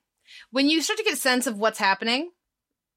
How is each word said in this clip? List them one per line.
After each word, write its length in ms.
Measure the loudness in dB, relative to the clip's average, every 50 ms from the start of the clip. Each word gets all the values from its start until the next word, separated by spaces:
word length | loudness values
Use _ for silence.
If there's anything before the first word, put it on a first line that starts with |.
| _ _ _ _ _ _ -20 -20 -18 _
when 180 | -2 2 2 4
you 140 | 2 2
start 160 | 0 -2 -4 -2
to 60 | -2
get 100 | -2 -2
a 20 |
sense 300 | 0 0 2 2 2 0
of 120 | -2 -2 0
what's 200 | 0 0 0 2
happening, 520 | 2 2 2 2 0 -2 -2 -2 -4 -6 _ _ _ _ _ _ _ _ _ _ _ _ _